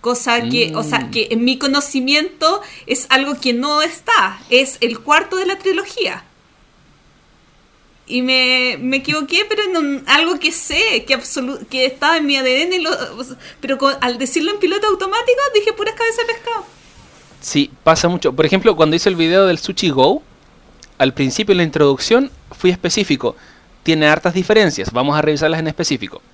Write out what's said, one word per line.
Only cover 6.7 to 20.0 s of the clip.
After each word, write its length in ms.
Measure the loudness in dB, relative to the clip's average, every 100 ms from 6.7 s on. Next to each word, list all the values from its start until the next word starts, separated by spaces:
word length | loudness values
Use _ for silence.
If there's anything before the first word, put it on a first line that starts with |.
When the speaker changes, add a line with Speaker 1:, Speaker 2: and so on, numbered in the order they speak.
| _ _ _ _ _ _ _ _ _ _ _ _ _ -6
Speaker 1:
Y 140 | -2
me, 560 | 0 2 2 2 0 -2
me 180 | -2 -2
equivoqué, 480 | -2 -4 0 -2 0
pero 140 | -2
en 140 | 0 -2
un, 260 | -2 -4 0
algo 320 | 2 2 -2
que 120 | -2
sé, 540 | -2 -2 0 0 0 -2
que 100 | -4
absolu-, 480 | -2 -6 -6 -10 -8
que 180 | -2 -2
estaba 300 | 0 0 0
en 80 | 0
mi 100 | 0
A 60 |
D 180 | 2 0
N, 160 | 0 -2
lo, 100 | -2 -4 -6 -10
o 60 |
sea, 120 | -14 -14 -20 -12
pero 160 | -4 0
con, 160 | 0 0
al 160 | -4 -2
decirlo 320 | -2 0 -2
en 80 | -2
piloto 260 | -2 0 0
automático, 520 | -2 -2 -2 0 0 2 0
dije 180 | 0
puras 220 | -4 -6 -2
cabezas 320 | -2 -2 -4
de 60 |
pescado. 320 | -6 -6 -8 -10 -20 -20 -20 -20 -20 -20 -14
Speaker 2:
Sí, 300 | -2 0 -2 0
pasa 240 | 2 4 2
mucho. 260 | 2 0
Por 120 | 2 2
ejemplo, 300 | 4 2 4
cuando 200 | 2 4
hice 140 | 0
el 60 | 2
video 300 | 2 4 4
del 100 | 2
Sushi 300 | -4 -2 0
Go, 320 | 4